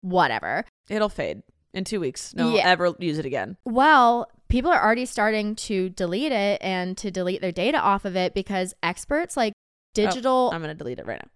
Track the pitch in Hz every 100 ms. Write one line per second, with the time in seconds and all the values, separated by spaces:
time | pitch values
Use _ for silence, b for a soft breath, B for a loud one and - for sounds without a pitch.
0 | 190 180 151 113 82 135 - _ _ 214
1 | 214 - 113 87 - _ _ 190 190 214
2 | 156 - - - 240 220 180 180 175 170
3 | 175 151 139 127 101 185 - 233 285 302
4 | 240 240 - _ _ 240 269 349 208 233
5 | 254 - 214 220 208 220 - 202 185 185
6 | 180 185 302 240 202 202 - 185 180 185
7 | 208 185 180 185 185 170 196 302 - 196
8 | 196 185 180 202 185 196 185 - 170 180
9 | - 285 349 - 226 - _ _ _ -
10 | 208 185 254 254 247 165 156 151 127 123
11 | - - -